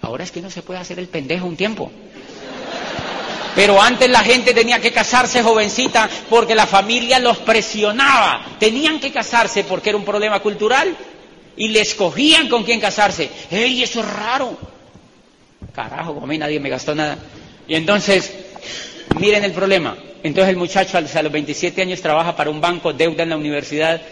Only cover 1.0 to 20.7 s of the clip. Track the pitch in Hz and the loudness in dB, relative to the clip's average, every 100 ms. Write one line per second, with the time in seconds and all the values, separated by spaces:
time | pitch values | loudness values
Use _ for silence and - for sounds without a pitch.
1 | 180 165 135 180 180 160 202 220 - - | -10 -10 -4 -4 -4 -4 -4 -4 -10 -12
2 | - - - - - - - - - - | -20 -20 -20 -18 -14 -14 -12 -10 -8 -8
3 | - - - - - - 202 196 220 247 | -8 -8 -8 -8 -4 2 6 8 6 6
4 | 254 247 214 247 240 233 226 240 220 233 | 4 4 4 2 4 4 4 2 0 0
5 | 214 247 247 247 226 220 208 208 254 233 | 2 2 2 2 4 4 2 -2 0 2
6 | 214 - - 233 226 185 208 196 196 240 | 0 -4 2 2 4 4 4 4 4 -2
7 | 240 254 247 214 - 220 202 214 208 214 | 2 2 4 0 2 0 0 -2 0 2
8 | 277 262 196 123 - - 214 226 311 311 | 4 4 4 0 -6 0 0 2 -2 -2
9 | 269 240 220 240 220 - 190 185 208 208 | -4 -4 0 0 2 0 -2 -2 -2 -2
10 | 196 208 214 202 214 202 208 262 330 330 | -2 -2 0 0 -2 -2 0 2 0 -4
11 | - - - - - - 214 214 208 - | -14 -20 -20 -20 -20 -6 0 2 0 0
12 | 185 147 285 320 277 240 208 233 202 190 | -2 2 4 4 4 0 0 -2 -2 2
13 | 202 180 143 - - 180 240 254 247 233 | 0 0 -8 -8 -8 -2 -2 -2 -4 -4
14 | 208 202 214 262 254 302 - - - - | -6 -6 -4 -2 -4 -8 -16 -20 -20 -20
15 | _ _ _ _ _ _ - - 113 127 | _ _ _ _ _ _ -16 -12 -10 -8
16 | 165 143 131 156 147 151 139 131 - 151 | -10 -10 -6 -6 -4 -4 -4 -6 -4 -4
17 | 151 143 - - - - - 160 160 208 | -4 -6 -14 -20 -20 -20 -4 -4 2 0
18 | 202 190 - - - - - - - - | 4 2 2 -12 -18 -18 -14 -14 -14 -18
19 | - - 202 208 202 170 196 190 147 98 | -4 0 4 4 2 0 2 2 0 -8
20 | - - - 147 190 185 175 | -16 -8 -4 2 2 2 0